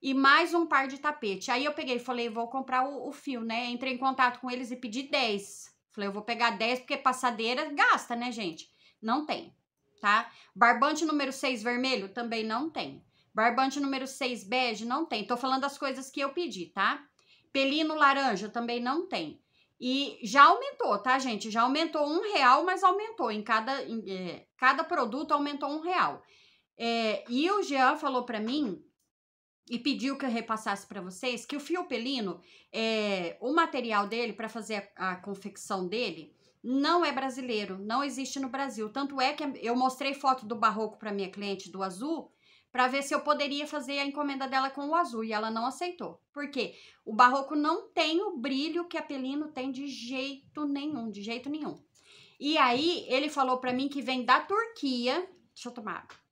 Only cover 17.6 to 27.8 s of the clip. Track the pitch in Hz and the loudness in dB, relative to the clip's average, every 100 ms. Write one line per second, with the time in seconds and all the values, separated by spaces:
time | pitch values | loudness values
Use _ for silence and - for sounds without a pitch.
17.6 | 269 294 320 311 285 277 269 202 208 233 | 2 2 0 4 4 6 2 0 -2 -4
18.6 | 233 240 240 294 359 214 156 - _ _ | -4 -2 -2 -2 -2 -4 -6 -10 _ _
19.6 | _ _ 247 262 277 - 214 247 294 403 | _ _ -2 0 -2 -6 0 10 10 10
20.6 | 523 - 349 202 202 262 262 214 220 220 | 2 -2 0 2 4 2 2 -4 -2 2
21.6 | 240 285 320 311 294 320 440 403 262 269 | 4 4 0 0 0 0 0 6 8 8
22.6 | 339 370 370 392 440 440 247 214 208 226 | 6 4 4 4 -2 -2 -2 -2 0 0
23.6 | 226 269 - 226 202 190 180 156 - _ | 2 -4 -4 -6 -6 -6 -6 -8 -14 _
24.6 | 254 277 320 349 226 247 311 294 285 285 | 4 4 2 0 0 -2 0 2 2 -4
25.6 | 285 302 320 359 170 143 - _ _ _ | -4 -4 -2 2 0 -2 -14 _ _ _
26.6 | _ _ 233 233 226 202 - 240 320 403 | _ _ -2 0 0 -2 -2 0 2 2
27.6 | 370 277 | 0 4